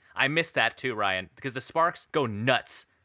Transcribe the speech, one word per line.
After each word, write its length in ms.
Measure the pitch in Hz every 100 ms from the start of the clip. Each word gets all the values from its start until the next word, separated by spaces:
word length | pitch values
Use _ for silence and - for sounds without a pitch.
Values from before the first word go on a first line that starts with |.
| _ 92
I 120 | 135
missed 280 | 156 160 139
that 220 | 117 -
too, 180 | 131 107
Ryan, 340 | 101 92 92 -
because 180 | 135
the 80 | 127
sparks 460 | - 165 165 - -
go 140 | 156 123
nuts 600 | 104 120 123 - - - _